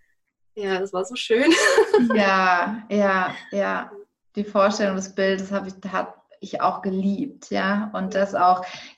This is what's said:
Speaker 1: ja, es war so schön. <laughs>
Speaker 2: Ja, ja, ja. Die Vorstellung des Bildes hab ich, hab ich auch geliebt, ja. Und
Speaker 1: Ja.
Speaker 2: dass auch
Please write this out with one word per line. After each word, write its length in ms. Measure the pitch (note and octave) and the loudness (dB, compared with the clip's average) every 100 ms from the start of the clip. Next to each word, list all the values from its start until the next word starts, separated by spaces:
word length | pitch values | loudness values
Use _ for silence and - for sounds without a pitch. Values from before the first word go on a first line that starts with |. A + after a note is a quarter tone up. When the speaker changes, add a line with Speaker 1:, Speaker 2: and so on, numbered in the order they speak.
| _ _ _ _ _ G#3+ | _ _ _ _ _ -8
Speaker 1:
ja, 180 | G3 F#3 | -4 -4
es 120 | G3 | -4
war 120 | F3+ | -4
so 120 | G3 B3 | -6 -6
schön. 360 | - A3+ D4 E4 | 0 2 4 4
<laughs> 60 | - C5+ - G#4+ | 4 4 4 4
Speaker 2:
Ja, 880 | A#3 A3 G3 F#3+ F#3 F3+ F3+ A3 - | 4 4 4 4 4 2 0 -6 -4
ja, 460 | G#3 G3 F#3+ F#3 - - | 0 2 2 -2 -6 -6
ja. 400 | G3+ F#3+ F#3 - G4+ - _ _ G#3 | -4 -2 -4 -8 -14 -20 _ _ -8
Die 80 | |
Vorstellung 520 | G#3 G#3 G3 G#3+ G3+ F#3+ | -2 2 2 2 -2 -2
des 180 | F#3+ | -4
Bildes 360 | - F#3+ F#3+ F#3+ | -2 0 0 -4
hab 140 | G3 F#3+ | -6 -6
ich, 80 | - G3 | -12 -6
hab 320 | F#3 - - _ _ | -6 -6 -12 _ _
ich 200 | G3 - | -8 -2
auch 200 | F3 F#3 | 0 0
geliebt, 680 | G3 F#3+ G3 F#3+ - - - | -4 -2 0 -2 -6 -10 -6
ja. 400 | G3+ F#3+ G#3 G#3 | -2 0 0 -2
Und 220 | - - | -4 -4
Speaker 1:
Ja. 60 | F#3+ | -2
Speaker 2:
dass 140 | G3 | 0
auch 300 | F#3 F3+ - - - - | 2 4 2 -2 -14 -18